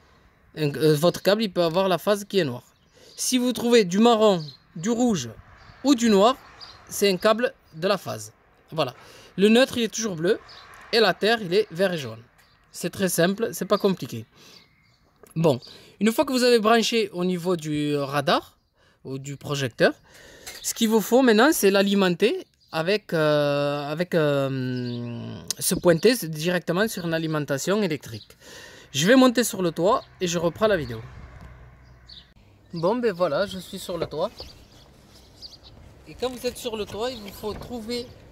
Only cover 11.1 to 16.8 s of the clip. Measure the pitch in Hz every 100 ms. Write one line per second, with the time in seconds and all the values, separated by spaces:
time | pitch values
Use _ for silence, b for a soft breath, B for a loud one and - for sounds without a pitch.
11.1 | 170 196 233 196 185 208 165 190 175 127
12.1 | 113 117 _ _ _ _ - 170 - 190
13.1 | - 170 196 226 165 185 202 208 180 -
14.1 | 117 113 b b b b b b b _
15.1 | _ - - 165 123 - B B B 202
16.1 | 226 294 254 247 240 208 233